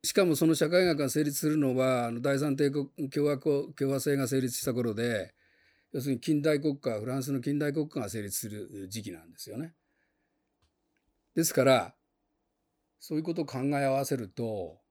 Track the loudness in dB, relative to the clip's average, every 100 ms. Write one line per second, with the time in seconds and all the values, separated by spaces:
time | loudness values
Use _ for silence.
0 | 2 4 4 4 4 4 4 4 4 2
1 | 0 0 0 0 0 2 2 4 2 2
2 | 0 -2 0 0 0 2 2 2 -4 -6
3 | -4 0 0 2 2 0 -2 -2 0 0
4 | 0 0 2 0 0 -2 -2 0 -2 0
5 | 0 -2 -4 _ _ _ _ _ _ -6
6 | -2 -2 0 2 2 2 0 -2 -4 -4
7 | -4 -6 -4 -4 -2 -2 -2 -2 -4 -6
8 | -6 -6 -6 -6 -8 -10 -12 -12 -10 -10
9 | -10 -12 -16 -18 -12 -10 -10 _ _ _
10 | _ _ _ _ _ _ _ _ _ _
11 | _ _ _ -2 2 4 6 4 2 _
12 | _ _ _ _ _ _ _ _ _ _
13 | -4 -4 -2 -4 -4 -2 0 2 2 2
14 | 0 -2 -4 -6 -4 -4 -8 -12 _